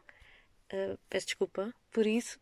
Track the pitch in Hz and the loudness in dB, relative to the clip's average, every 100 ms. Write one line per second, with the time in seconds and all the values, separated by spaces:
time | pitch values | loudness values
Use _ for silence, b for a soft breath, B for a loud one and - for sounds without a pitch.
0 | - b b b b _ - 196 196 196 | -4 b b b b _ -6 -4 -2 -4
1 | - 190 - - 190 - 208 - _ 226 | -4 -2 -2 -2 -2 0 -4 -6 _ 2
2 | 214 226 - - | 4 4 0 -8